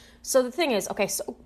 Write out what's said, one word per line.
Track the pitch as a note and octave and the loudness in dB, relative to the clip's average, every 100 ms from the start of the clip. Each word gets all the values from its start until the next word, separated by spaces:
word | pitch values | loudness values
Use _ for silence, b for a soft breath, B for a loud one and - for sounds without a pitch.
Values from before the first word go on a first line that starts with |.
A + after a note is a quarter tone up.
| B B | B B
So | - C4 | 0 2
the | B3 | 2
thing | B3 D#4 | 0 2
is, | G#3 F#3 | 2 0
okay, | G3 G3 | -2 -2
so | - - - | -2 -8 -12